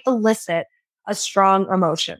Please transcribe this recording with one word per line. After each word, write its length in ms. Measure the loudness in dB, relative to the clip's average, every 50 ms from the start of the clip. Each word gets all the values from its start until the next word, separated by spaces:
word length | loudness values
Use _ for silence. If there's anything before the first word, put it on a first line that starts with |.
| 0 -2
elicit 580 | 0 2 2 0 0 0 -4 -4 -4 -4 -4 -6 _ _ _ _ _ _ _ -10
a 60 | -8
strong 580 | -6 -8 -2 2 4 4 4 4 2 2 0
emotion, 460 | 0 0 0 0 0 -2 -4 -8 -8 -12